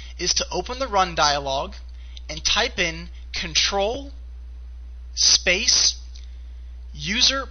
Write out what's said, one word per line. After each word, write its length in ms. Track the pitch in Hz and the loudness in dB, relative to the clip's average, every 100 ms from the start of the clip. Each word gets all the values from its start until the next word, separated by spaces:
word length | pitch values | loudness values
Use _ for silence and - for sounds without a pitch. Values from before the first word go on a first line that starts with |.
| - - | -12 -4
is 160 | 180 | 0
to 120 | - 180 | 0 0
open 260 | 175 180 254 | -2 -2 -4
the 80 | 262 | 0
Run 300 | 196 185 165 | 2 2 4
dialog 580 | 151 143 139 135 180 - - - - - - | 4 4 0 -2 -2 -8 -12 -12 -12 -12 -10
and 160 | 156 | -4
type 340 | - 208 240 233 | 0 2 2 2
in 300 | 170 165 175 - - | -2 -2 -8 -12 -8
control 760 | - 180 151 - 202 202 269 277 - - - - - - - - - - | -6 -2 2 2 4 2 0 -6 -12 -12 -12 -12 -12 -12 -12 -12 -12 -8
space 840 | - - - 190 180 247 - - - - - - - - - - - - | 2 6 6 6 4 6 6 4 0 -8 -12 -12 -12 -12 -12 -12 -12 -12
user 520 | 143 151 220 254 269 262 | -6 -2 4 4 4 -4